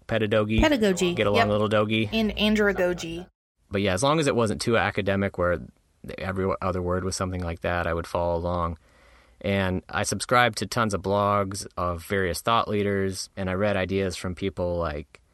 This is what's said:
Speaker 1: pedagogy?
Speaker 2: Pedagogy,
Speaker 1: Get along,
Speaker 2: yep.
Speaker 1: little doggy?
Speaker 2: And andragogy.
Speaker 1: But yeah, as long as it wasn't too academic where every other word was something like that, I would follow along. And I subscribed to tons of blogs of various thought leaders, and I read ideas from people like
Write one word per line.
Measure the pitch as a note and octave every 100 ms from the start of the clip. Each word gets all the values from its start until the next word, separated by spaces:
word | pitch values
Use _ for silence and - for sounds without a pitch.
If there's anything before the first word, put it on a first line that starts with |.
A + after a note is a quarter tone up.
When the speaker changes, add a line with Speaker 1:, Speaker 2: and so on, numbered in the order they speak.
| -
Speaker 1:
pedagogy? | A2+ G#2+ A2 G#2+ A2
Speaker 2:
Pedagogy, | D#4 C4+ G#3 F3+ F3+
Speaker 1:
Get | F3 G#2
along, | G#2
Speaker 2:
yep. | D#3
Speaker 1:
little | - G#2+
doggy? | G#2+ G#2+ A2 A2
Speaker 2:
And | A3 G#3+ -
andragogy. | G#3+ G#3+ G#3 F#3+ F3+ F3 E3 E3+ F3+ _ _ _ _
Speaker 1:
But | G2
yeah, | G2
as | F#2
long | C#3 D#3+
as | C#3
it |
wasn't | A#2 A2 C#2+
too | - A2
academic | F#2+ G#2 G2 G2 G2 -
where | F2 F2 - _ _ _ - -
every | F#2+ F#2+ F#2+ -
other | F#2+ F#2
word | F2+ F2+
was | F#2 -
something | F#2+ F2+
like | F2 E2+
that, | F2 F2 F2
I |
would | E2+ E2
follow | F2+ F2 E2+
along. | F2 F2 E2+ E2+ _ _ - - _ -
And | F#2+ G2 F#2 F2+ -
I | F2
subscribed | G#2 G2+ - B2 A#2+ G#2+
to | -
tons | - A2
of | F#2+
blogs | F#2+ G2+ G2+ G2+ F#2+ G2 - -
of | F2+ F2
various | - G2+ F#2 E2+
thought | - A#2 -
leaders, | G#2 G2+ G2 G2 F#2 - -
and | F#2
I |
read | F#2 G#2
ideas | G2 F#2 F#2+ G2
from | E2+ F#2+
people | E2+ G2 F#2 F2 F2
like | E2 E2 D#2+ - _